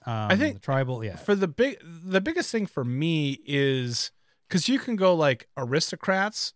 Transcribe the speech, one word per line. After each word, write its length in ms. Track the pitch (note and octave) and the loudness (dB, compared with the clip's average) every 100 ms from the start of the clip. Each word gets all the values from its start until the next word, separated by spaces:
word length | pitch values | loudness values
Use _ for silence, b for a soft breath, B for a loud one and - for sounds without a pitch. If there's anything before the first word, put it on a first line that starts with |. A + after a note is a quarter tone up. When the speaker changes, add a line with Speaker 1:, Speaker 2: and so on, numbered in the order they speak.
| - | -6
Speaker 1:
um, 240 | A2+ G#2+ | -4 0
Speaker 2:
I 60 | G3 | 2
think 180 | D4+ | 2
Speaker 1:
the 60 | G#3 | -2
tribal, 440 | - C3+ C3 B2+ | -2 0 0 -4
yeah. 120 | A2 F2+ | -6 -8
Speaker 2:
for 180 | - | -2
the 140 | G3+ F#3+ | 0 0
big, 300 | D3 C4 A#3 | 2 0 0
the 380 | E3 E3 F3+ F#3+ | -14 -16 -2 0
biggest 320 | G3+ E4 E4 | 0 -2 -2
thing 140 | A#3 G3+ | -2 -2
for 180 | - | -2
me 560 | A#2+ B2+ D#3+ D#3+ C#3+ C3+ | -2 0 2 2 0 -2
is 680 | - C#3+ C#3 C3 B2 A#2 - - _ _ _ | -2 0 2 2 0 -4 -6 -10 _ _ _
'cause 200 | F#3 D#3 | 0 2
you 100 | C4 | 0
can 160 | - | 0
go, 180 | A3+ F#3 | 2 4
like, 360 | F3 D3 B2 - - | 6 4 2 -4 -8
aristocrats 960 | B2+ C#3 - F3+ - F#3+ G3+ A3 - | -2 0 0 -4 -2 0 0 -2 -8